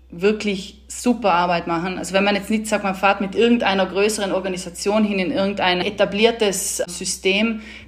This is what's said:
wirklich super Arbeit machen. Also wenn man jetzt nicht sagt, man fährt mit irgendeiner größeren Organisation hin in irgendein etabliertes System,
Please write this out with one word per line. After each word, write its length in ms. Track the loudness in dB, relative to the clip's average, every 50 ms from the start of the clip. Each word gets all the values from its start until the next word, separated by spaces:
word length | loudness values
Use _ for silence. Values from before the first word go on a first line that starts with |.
| -20 -18
wirklich 760 | -10 0 2 2 2 2 -2 -2 -4 -4 -6 -12 -18 -20 -18 -16
super 460 | -14 -4 0 0 0 2 2 2 4
Arbeit 340 | 4 4 2 0 0 0 -2
machen. 300 | -2 -2 -2 -4 -6 -6
Also 160 | -8 -2 0
wenn 100 | 2 2
man 120 | 2 0
jetzt 140 | 0 0 -2
nicht 180 | -2 -2 0 -2
sagt, 180 | -2 -2 0
man 100 | -2 -2
fährt 240 | 2 2 2 2 2
mit 160 | 0 -4 2
irgendeiner 520 | 2 4 4 4 4 2 2 2 2 0 0
größeren 440 | 2 0 0 0 0 -2 -2 -2
Organisation 720 | -2 -2 -2 -2 -6 -6 -8 -10 -10 -6 -2 0 2 2 2
hin 160 | 2 0 0
in 120 | -2 0
irgendein 500 | 0 0 0 -2 0 0 0 0 2 0
etabliertes 960 | 0 -4 0 0 0 0 2 4 4 4 4 4 0 0 0 0 -4 -4 -4 -4 -6 -6
System, 720 | -6 -8 -6 -6 -6 -2 0 0 2 2 2 0 -2 -6 -10 -14 -18 -20 -20